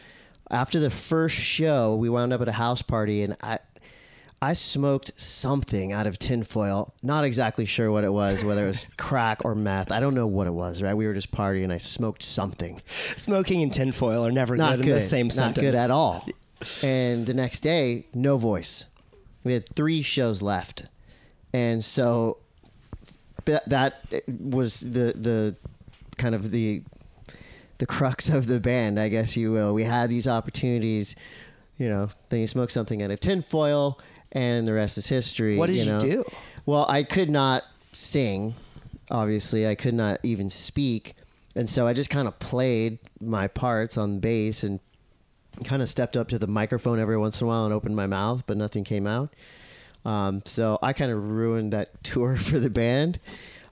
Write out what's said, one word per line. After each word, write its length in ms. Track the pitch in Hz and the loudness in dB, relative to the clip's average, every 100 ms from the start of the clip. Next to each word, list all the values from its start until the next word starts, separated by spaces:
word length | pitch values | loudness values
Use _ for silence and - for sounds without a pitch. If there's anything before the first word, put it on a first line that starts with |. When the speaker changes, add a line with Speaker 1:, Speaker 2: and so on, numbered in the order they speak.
| - - - - - | -20 -20 -20 -20 -6
Speaker 1:
After 300 | 120 131 170 | -2 0 2
the 120 | 151 | 0
first 440 | - - 160 160 | 0 -2 2 2
show, 600 | - - - 160 143 113 110 | 0 -2 0 2 4 2 2
we 120 | 117 | 2
wound 240 | 120 120 | 2 2
up 80 | 123 | 0
at 60 | 120 | 0
a 40 | |
house 300 | 107 117 123 | 0 0 0
party, 400 | - 117 107 104 | -2 0 0 0
and 120 | 101 - | -2 -4
I, 160 | 110 113 - - - - - - - - | -6 -8 -8 -20 -20 -20 -20 -20 -18 -4
I 120 | 135 | -2
smoked 680 | 170 - 139 143 139 - - | 0 -2 0 2 0 -2 -10
something 720 | - - 123 139 131 104 95 | -6 -4 0 0 0 -2 -2
out 140 | 101 107 | -2 -2
of 120 | 101 | -2
tinfoil. 760 | - 123 110 - 104 98 - - | -2 -2 -2 -2 0 0 -4 -6
Not 220 | 123 151 | -2 2
exactly 420 | 147 117 120 113 110 | 2 2 0 0 -2
sure 240 | - 113 | 0 2
what 140 | 107 | 2
it 80 | 101 | 2
was, 320 | 101 101 95 | 2 2 2
whether 180 | 104 104 | 0 0
it 40 | 101 | 0
was 180 | 98 - | -2 -6
<laughs> 40 | - | -10
crack 480 | - 135 117 110 | -2 0 0 0
or 120 | - 107 | -2 0
meth. 340 | 104 98 92 | 0 0 0
I 80 | 104 | 0
don't 160 | 135 | 2
know 120 | 131 113 | 2 0
what 180 | 98 92 | 0 0
it 60 | |
was, 280 | 87 87 87 | -2 -4 -2
right? 120 | 95 | -2
We 120 | 104 107 | 0 0
were 60 | |
just 180 | 98 95 | -2 -4
partying, 320 | - 101 95 | -2 0 0
and 80 | 92 | 0
I 60 | 87 | -2
smoked 440 | - - 113 - | -4 -4 -4 -4
something. 580 | - - 98 90 85 - - - - - | -4 -2 -4 -4 -10 -10 -14 -10 -8 -4
Speaker 2:
Smoking 460 | - 196 185 185 | 0 2 2 2
and 100 | 151 | 0
tinfoil 520 | 127 131 127 123 113 | 0 0 0 0 2
are 60 | 117 | 2
never 240 | 127 123 123 | 2 2 2
Speaker 1:
Not 140 | 156 131 | 2 4
Speaker 2:
good 40 | |
in 60 | 131 | 4
the 60 | |
Speaker 1:
good. 60 | 143 | 4
Speaker 2:
same 260 | - 139 120 | 4 2 2
Speaker 1:
Not 60 | |
Speaker 2:
sentence. 320 | - 123 113 | 2 2 2
Speaker 1:
good 100 | 135 | 2
at 160 | 127 120 | 4 4
all. 360 | 131 151 85 - - _ - - - | 4 2 0 -6 -14 _ -16 -10 -4
And 440 | 139 131 123 120 117 | 0 2 2 0 0
the 80 | |
next 260 | 127 127 - | 0 -2 -2
day, 460 | 151 165 131 120 - | 0 2 2 -2 -6
no 220 | 123 135 139 | -2 2 4
voice. 500 | 113 98 85 - - - _ - - - | 2 0 -2 -6 -8 -18 _ -20 -20 -8
We 100 | 123 | -2
had 140 | 123 - | -2 -2
three 280 | - 151 160 | -2 0 0
shows 400 | 139 226 120 101 | 0 0 0 0
left. 420 | 101 95 85 - - _ - - - _ - | 0 -2 -4 -12 -16 _ -20 -20 -20 _ -6
And 300 | 127 120 113 | -2 0 0
so 560 | 107 - 120 117 113 - _ _ - - - - - - - - - | 0 2 2 4 2 -2 _ _ -20 -20 -20 -18 -18 -20 -20 -8 0
th-, 140 | 151 - | 0 2
that 360 | 135 135 - - - - | 2 2 0 -6 -6 -4
was 520 | 123 135 127 123 - | -8 -2 0 2 0
the, 340 | 120 123 120 - | -2 0 0 0
the 400 | 113 113 107 92 - - - - - - | 0 2 0 -2 -12 -18 -20 -20 -14 -4
kind 160 | 123 | 0
of 160 | 113 107 | 0 0
the, 320 | 113 110 101 - - - - - - - - - - | 0 0 -2 -6 -20 -20 -20 -20 -20 -20 -20 -16 -6
the 80 | 120 | -4
crux 420 | - 135 123 - | 0 0 0 2
of 180 | 151 120 | 2 2
the 140 | 123 | 2
band, 400 | 113 123 110 104 | 2 2 2 2
I 80 | 110 | 2
guess 280 | 110 110 - | 2 0 0
you 160 | 113 | 0
will. 200 | 110 104 | 2 2
We 120 | 104 | 2
had 260 | 113 120 120 | 2 2 2
these 180 | 120 120 | 0 0
opportunities, 880 | 117 - - 127 120 110 110 101 - - - - - - - | 0 -2 -4 0 0 2 0 -2 -8 -16 -20 -20 -20 -16 -4
you 100 | 123 | -2
know, 220 | 104 101 - - | 0 -2 -6 -4
then 120 | 117 | -2
you 60 | 110 | 0
smoke 240 | 131 123 | 0 -2
something 320 | - 107 107 | -2 -2 -2
out 80 | 101 | -2
of 100 | 101 | -2
tinfoil, 800 | - 190 160 160 151 147 143 135 - - - | 0 -2 0 0 2 4 2 -2 -12 -20 -8
and 360 | 135 123 120 113 | -2 0 2 2
the 60 | |
rest 240 | 110 104 - | 2 0 -2
is 100 | 98 | -2
history, 480 | 131 120 - 110 104 | 0 0 0 2 2
Speaker 2:
What 100 | 170 | 2
did 80 | 185 | 2
Speaker 1:
you 80 | |
Speaker 2:
you 80 | - | 2
Speaker 1:
know? 80 | 107 | 2
Speaker 2:
do? 240 | 117 202 - - - - - | 2 0 -2 -8 -18 -10 0
Speaker 1:
Well, 180 | 147 147 | 2 4
I 140 | 143 | 2
could 280 | 147 - 180 | 0 0 2
not 320 | 147 135 131 - - _ | 2 4 2 -2 -16 _
sing, 640 | - - 147 123 98 104 117 - - - - - | -6 -2 0 0 -2 -4 -8 -14 -20 -20 -18 -6
obviously. 560 | 120 107 107 - 113 107 | -2 0 0 0 0 0
I 80 | |
could 200 | 104 127 | 0 0
not 260 | 117 110 101 | 2 2 0
even 280 | - 110 98 | 0 -2 -2
speak. 640 | - - - 139 113 - - - _ _ - | -4 -4 0 0 0 -6 -20 -20 _ _ -4
And 120 | 117 | -2
so 180 | 131 120 | 2 2
I 60 | |
just 160 | 120 139 | 2 0
kind 180 | 139 123 | 0 -2
of 100 | - | -4
played 600 | - 123 131 117 113 113 - - | -4 0 2 2 0 -4 -12 -12
my 280 | 113 110 98 | -4 -2 -2
parts 480 | - 127 113 113 - | -2 0 0 0 -2
on 240 | 104 101 | -2 0
bass 420 | 107 117 107 110 | 0 0 0 -2
and 160 | 104 98 _ _ _ _ _ _ _ - | -4 -4 _ _ _ _ _ _ _ -12
kind 180 | - 139 | -4 -2
of 60 | 123 | -2
stepped 280 | - 123 123 | 0 0 0
up 120 | 113 | 0
to 100 | 120 | -2
the 80 | 104 | 0
microphone 540 | 107 107 123 123 117 | 0 0 0 0 0
every 160 | 110 113 | 2 2
once 240 | 107 107 | 0 0
in 60 | 117 | 0
a 20 | |
while 160 | 113 | 2
and 100 | 110 | 2
opened 220 | 107 104 107 | 0 -2 -2
my 100 | 98 | 0
mouth, 380 | 98 101 123 - | 0 0 -2 -2
but 100 | 104 | -2
nothing 280 | 104 107 | -2 -4
came 220 | 98 104 101 | -4 -2 -2
out. 280 | 113 147 _ - - - - - - | -2 -4 _ -20 -20 -20 -20 -20 -12
Um, 380 | - 107 98 98 | -4 -2 0 -2
so 340 | - - 113 107 | -4 -2 0 0
I 120 | 127 | 0
kind 180 | 139 139 | -2 -2
of 200 | 110 104 | -2 -2
ruined 420 | 110 113 113 107 | 0 0 0 0
that 300 | 104 104 - | -2 -4 -8
<laughs> 0 | |
tour 320 | - - 123 131 | -6 0 2 0
for 220 | - 147 | 0 0
the 100 | 120 | 2
band. 480 | 113 117 127 156 180 - - - - - | 2 2 2 0 -2 -8 -20 -20 -20 -12